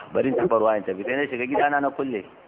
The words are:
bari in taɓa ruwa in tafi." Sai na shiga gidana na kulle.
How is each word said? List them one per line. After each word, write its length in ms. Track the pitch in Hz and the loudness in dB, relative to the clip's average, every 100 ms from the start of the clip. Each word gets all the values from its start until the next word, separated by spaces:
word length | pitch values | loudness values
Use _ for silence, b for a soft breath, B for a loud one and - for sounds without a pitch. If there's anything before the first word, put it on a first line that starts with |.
| - | -2
bari 140 | - 123 | 0 0
in 60 | 123 | 2
taɓa 240 | - 113 | 2 4
ruwa 180 | 110 107 | 4 2
in 60 | |
tafi." 200 | 95 95 | -2 -6
Sai 120 | 104 131 | -4 -2
na 100 | 143 | -2
shiga 200 | 127 127 | -4 -2
gidana 320 | 147 143 143 | 0 2 2
na 80 | 139 | 0
kulle. 340 | 135 139 110 90 - | -2 -4 -6 -8 -20